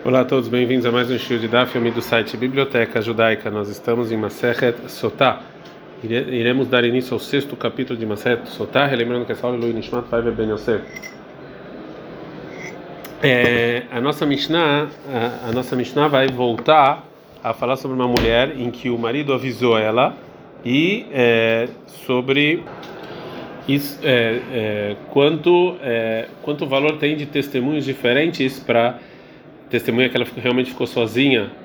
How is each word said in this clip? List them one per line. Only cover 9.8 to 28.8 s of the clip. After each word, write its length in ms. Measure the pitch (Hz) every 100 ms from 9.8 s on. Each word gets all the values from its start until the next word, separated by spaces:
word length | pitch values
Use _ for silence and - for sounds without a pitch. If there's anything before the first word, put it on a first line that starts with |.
| - 120 117
Pai 100 | 117
Ben 300 | 117 110 110
Yosef. 340 | 104 - 107 - - - - - - - - - - - - - - - - - - - - - - - -
É, 600 | - 123 120 120 117 120 -
a 80 | 127
nossa 280 | 135 147 147
Mishnah, 640 | 139 - 165 156 143 147 - 139
a, 380 | 127 120 120 120
a 40 |
nossa 220 | 120 123
Mishnah 320 | 127 120 147 151
vai 180 | 139 135
voltar 840 | 127 123 110 - 156 135 151 - - - -
a 120 | 117
falar 220 | 113 123 131
sobre 200 | 143 131
uma 100 | 123
mulher 540 | 120 113 117 139 139
em 100 | 123
que 200 | 117 127
o 80 | 117
marido 340 | 117 139 147
avisou 460 | 127 131 107 123 113
ela 360 | 107 113 151 - - - - -
e, 440 | 120 135 170 220 -
é, 520 | 139 120 117 113 113 123 - -
sobre 760 | - - 127 127 135 147 170 - - - - - - - - - - -
isso, 320 | 139 143 -
é, 340 | 147 123 113 120 -
é, 440 | 123 107 104 104 101 -
quanto, 680 | 139 143 156 175 175 180 180
é, 440 | 139 117 113 113 - -
quanto 240 | - 147 151
valor 320 | 135 151 151
tem 180 | 147 151
de 80 |
testemunhos 640 | 143 147 139 131 127 151 131
diferentes 720 | 135 120 127 165 175 131 -
pra 380 | - 117